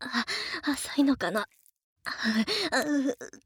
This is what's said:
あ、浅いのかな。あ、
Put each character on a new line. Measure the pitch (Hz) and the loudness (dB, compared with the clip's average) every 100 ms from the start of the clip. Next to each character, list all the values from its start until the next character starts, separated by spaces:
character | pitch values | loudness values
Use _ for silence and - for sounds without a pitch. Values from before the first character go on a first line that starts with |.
あ、 | 254 240 - - - 339 | -4 -2 -2 -2 -6 -6
浅 | 302 269 - - | -2 -2 -2 4
い | |
の | 277 254 | 4 4
か | 175 | 2
な。 | 208 208 _ _ _ _ _ | -2 -4 _ _ _ _ _
あ、 | - - 226 220 220 427 381 254 302 285 269 - - - | -10 -4 0 2 2 0 0 0 2 2 0 -2 -8 -18